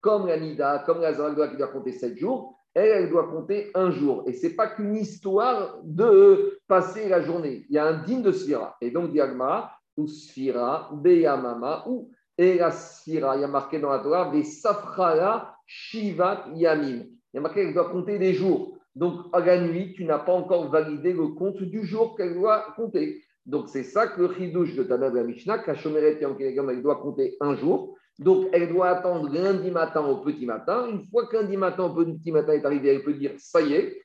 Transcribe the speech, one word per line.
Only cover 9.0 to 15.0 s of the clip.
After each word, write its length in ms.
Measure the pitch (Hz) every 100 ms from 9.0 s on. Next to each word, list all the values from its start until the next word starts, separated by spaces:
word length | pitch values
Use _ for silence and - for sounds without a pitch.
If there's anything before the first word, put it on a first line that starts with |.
| 170
dit 80 | 143
Agmara, 520 | - 127 131 190 - - _ -
ou 100 | 151
Sphira, 840 | - - - 131 120 120 156 -
Beyamama, 920 | 147 151 175 160 135 127 120 127 160 -
ou, 220 | 254 - _ _ -
et 220 | 180 180
la 120 | 165
Sphira, 680 | - - - - 156 135 135
il 40 |
y 40 |
a 40 | 143
marqué 300 | 139 139 156
dans 100 | 143
la 120 | 135
Torah, 300 | 143 170 160
Vesafrala 1200 | 147 - - 226 202 - -